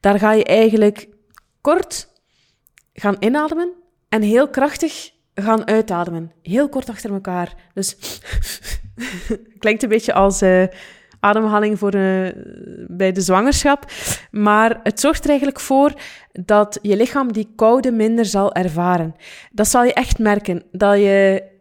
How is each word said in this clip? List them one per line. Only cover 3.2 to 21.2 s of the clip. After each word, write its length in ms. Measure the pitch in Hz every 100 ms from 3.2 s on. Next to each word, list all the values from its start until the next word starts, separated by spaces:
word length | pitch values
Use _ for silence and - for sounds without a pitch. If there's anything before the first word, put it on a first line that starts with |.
| 202 277 302 320 349 359 _ _ _
en 140 | 226
heel 260 | 208 226 285
krachtig 640 | 262 277 - 320 - - _ _
gaan 320 | - 202 220 -
uitademen. 680 | 220 220 175 175 170 165 _
Heel 260 | - 208 285
kort 220 | 269 254
achter 220 | 208 220
elkaar. 420 | 196 196 180 175 - _
Dus 220 | - 190 - - - - - - - - -
<laughs> 800 | - - 247 180 - 220 - _
klinkt 240 | 220 220
een 60 | 240
beetje 240 | 220 220
als, 280 | - 196 196
eh, 200 | 190 185 185 - - - _ _
ademhaling 580 | 202 208 220 208 208 208
voor, 140 | 202
eh, 360 | 196 190 190 185 - - - - - -
bij 240 | 180 190
de 80 | 185
zwangerschap. 640 | 180 185 240 285 285 285 - - - - -
Maar 500 | 214 208 208 226 226
het 180 | 208 208
zorgt 220 | 277 320
er 60 | 285
eigenlijk 320 | 294 277 269
voor 320 | - 269 285 285 - - _
dat 460 | - 180 208 208 -
je 140 | 208 196
lichaam 360 | 247 285 262
die 160 | 220 214 -
koude 360 | 220 247 254
minder 320 | 226 220 233
zal 300 | 220 202 202
ervaren. 600 | - 185 156 175 180 160 160 - - -
Dat 160 | 208 214
zal 160 | 254
je 80 | 247
echt 260 | - 247 -
merken, 440 | 220 208 208 175 -
dat 260 | 185 202 202
je 440 | 202 196